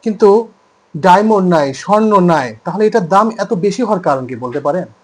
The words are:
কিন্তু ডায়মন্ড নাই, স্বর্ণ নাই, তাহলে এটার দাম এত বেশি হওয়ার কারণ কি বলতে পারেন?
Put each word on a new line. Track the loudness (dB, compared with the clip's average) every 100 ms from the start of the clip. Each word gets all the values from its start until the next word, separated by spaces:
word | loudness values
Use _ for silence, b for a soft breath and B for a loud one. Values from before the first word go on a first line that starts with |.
কিন্তু | -8 0 4 4 0 _ _ _ _ -2
ডায়মন্ড | 2 4 4 2 2
নাই, | 2 0
স্বর্ণ | -6 -2 0 2 2
নাই, | 2 2 -2 -8
তাহলে | -10 -2 0
এটার | 0 0
দাম | 0 0 -4
এত | -6
বেশি | -2 -4 -2
হওয়ার | -2 -2
কারণ | -2 -4 -4
কি | -10
বলতে | -8 -6
পারেন? | -4 -4 -8 _